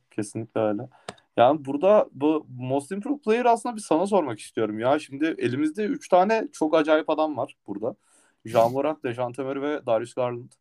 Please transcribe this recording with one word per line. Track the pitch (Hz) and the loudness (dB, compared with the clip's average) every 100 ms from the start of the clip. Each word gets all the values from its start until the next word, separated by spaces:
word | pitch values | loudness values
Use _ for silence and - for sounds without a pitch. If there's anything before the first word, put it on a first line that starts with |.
| _ | _
Kesinlikle | - 104 113 113 113 | -10 -8 -8 -8 -2
öyle. | 107 104 127 _ - - _ - | -2 -2 -8 _ -20 -20 _ 4
Yani | 120 156 | 4 4
burada | 135 143 190 214 - | -2 0 4 4 4
bu | 127 151 156 - 123 | 0 0 0 -4 -10
Most | 127 139 143 | -4 -4 -4
Improved | 196 240 294 | -8 -6 -4
Player | 214 233 | 0 2
aslında | 240 220 247 214 | 4 2 0 -6
bir | |
sana | - 160 196 | 0 0 2
sormak | 202 143 107 | 2 0 -4
istiyorum | - 120 107 107 | -8 -2 -2 0
ya. | 120 151 | 0 0
Şimdi | 147 135 160 - | -2 -4 -4 -2
elimizde | 120 131 156 202 | -2 0 -2 -2
üç | 208 - - | -4 -4 2
tane | 180 196 220 285 | 4 4 0 -2
çok | - 156 | -4 0
acayip | 160 156 156 160 | 2 4 2 2
adam | 156 156 127 | -2 -2 -4
var | 135 - - | -8 -10 -12
burada. | 95 113 - _ _ _ _ | -8 -8 -10 _ _ _ _
Ja | 113 117 117 | -2 2 4
Morant, | 131 147 151 | 2 -4 -4
Dejounte | 131 113 123 127 | -6 -6 -6 -6
Murray | 131 139 | -6 -4
ve | 143 151 123 | -4 -4 0
Darius | 113 117 | 0 -2
Garland. | - 123 120 131 _ | -4 -4 -4 -12 _